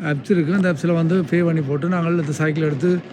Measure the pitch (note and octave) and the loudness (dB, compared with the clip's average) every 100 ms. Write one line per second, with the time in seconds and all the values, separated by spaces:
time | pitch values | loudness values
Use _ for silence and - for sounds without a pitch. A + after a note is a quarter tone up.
0 | D#3 D3 - F3+ D3+ G3 F#3 C#3+ E3+ E3+ | -4 -2 0 0 2 2 0 0 0 2
1 | E3 F#3 D3+ F3 E3+ D#3+ C3+ C#3+ E3+ F3+ | 2 0 2 2 2 0 0 -2 -2 0
2 | E3 F3 D3+ C#3+ D#3 D3+ D3+ C#3+ F3 F3+ | 0 0 -2 -2 -2 0 0 0 0 0
3 | - | -4